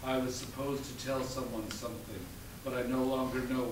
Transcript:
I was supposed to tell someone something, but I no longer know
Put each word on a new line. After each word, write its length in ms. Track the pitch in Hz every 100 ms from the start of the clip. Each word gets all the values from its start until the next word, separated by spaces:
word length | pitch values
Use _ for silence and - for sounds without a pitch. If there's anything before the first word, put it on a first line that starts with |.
I 140 | 131 131
was 180 | 127
supposed 500 | - 127 135 139 135
to 200 | - 120
tell 180 | 131 131
someone 460 | 127 135 123 113 104
something, 540 | - 117 110 - 98 - - - -
but 80 | 131
I 120 | 123
no 180 | 120 131
longer 380 | 131 131 127 127
know 240 | 123 127 117